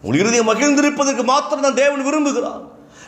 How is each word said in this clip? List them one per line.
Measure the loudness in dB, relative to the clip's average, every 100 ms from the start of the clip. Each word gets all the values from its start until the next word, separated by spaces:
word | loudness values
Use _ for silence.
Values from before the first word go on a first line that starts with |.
உங்கள் | -4 0
இருதயம் | 2 2 2
மகிழ்ந்திருப்பதற்கு | 2 2 2 2 0 -2 0
மாத்திரம் | 0 0 0 -2
தான் | 0
தேவன் | 2 0 0 -2
விரும்புகிறார். | 0 0 -2 -6 -8 -16 -20 -20 -20